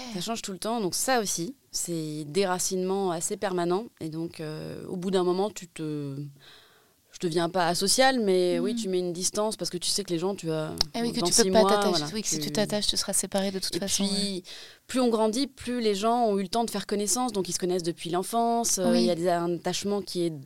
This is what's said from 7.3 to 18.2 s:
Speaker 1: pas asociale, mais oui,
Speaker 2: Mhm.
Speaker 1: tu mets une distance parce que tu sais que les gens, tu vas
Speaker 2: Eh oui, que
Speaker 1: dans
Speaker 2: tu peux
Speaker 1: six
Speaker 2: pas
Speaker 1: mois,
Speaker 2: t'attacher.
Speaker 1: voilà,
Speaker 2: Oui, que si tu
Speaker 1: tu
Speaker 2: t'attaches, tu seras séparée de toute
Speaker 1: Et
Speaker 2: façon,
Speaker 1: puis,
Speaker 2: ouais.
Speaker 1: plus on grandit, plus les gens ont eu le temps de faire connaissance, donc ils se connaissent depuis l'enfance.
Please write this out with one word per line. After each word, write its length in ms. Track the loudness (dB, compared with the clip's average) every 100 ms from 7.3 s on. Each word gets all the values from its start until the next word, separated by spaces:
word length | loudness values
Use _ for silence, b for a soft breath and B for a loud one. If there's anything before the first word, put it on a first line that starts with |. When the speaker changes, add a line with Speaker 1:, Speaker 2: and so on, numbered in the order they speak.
| 0 2
Speaker 1:
pas 180 | 2 2
asociale, 520 | 2 2 6 6 4
mais 400 | 4 4 4 2
oui, 140 | 0
Speaker 2:
Mhm. 60 | -2
Speaker 1:
tu 100 | -2
mets 100 | -2
une 140 | -2
distance 420 | -2 -2 0 -2 -2
parce 140 | -6
que 80 | -4
tu 120 | -2
sais 140 | -2
que 80 | -2
les 80 | -2
gens, 160 | -2 -2
tu 120 | -2
vas 260 | -2 -2 -2 -2
Speaker 2:
Eh 80 | -2
oui, 120 | -2
que 80 | 0
Speaker 1:
dans 40 | 2
Speaker 2:
tu 60 |
peux 100 | 4
Speaker 1:
six 60 | 6
Speaker 2:
pas 100 | 6
Speaker 1:
mois, 80 | 6
Speaker 2:
t'attacher. 200 | 6 4
Speaker 1:
voilà, 160 | 2 -2
Speaker 2:
Oui, 80 | -4
que 60 | -2
si 120 | -2
tu 60 | -2
Speaker 1:
tu 40 |
Speaker 2:
t'attaches, 360 | 0 0 0 0
tu 100 | 0
seras 160 | 0
séparée 380 | -2 0 0 0
de 80 | -2
toute 160 | -4 -4
Speaker 1:
Et 40 |
Speaker 2:
façon, 260 | 0 0 0
Speaker 1:
puis, 300 | 0 -2 -4
Speaker 2:
ouais. 60 | -10 B B B -4
Speaker 1:
plus 120 | 2
on 80 | 2
grandit, 400 | 4 2 2 -2
plus 320 | -6 -6 0
les 140 | 0 2
gens 300 | 2 4 4
ont 120 | 2
eu 40 |
le 60 | 0
temps 160 | 0 0
de 40 |
faire 160 | -2 -2
connaissance, 460 | -2 0 0 0
donc 160 | -2 -2
ils 40 |
se 60 | -2
connaissent 240 | 0 -2
depuis 260 | -2 -4 -4
l'enfance. 680 | -4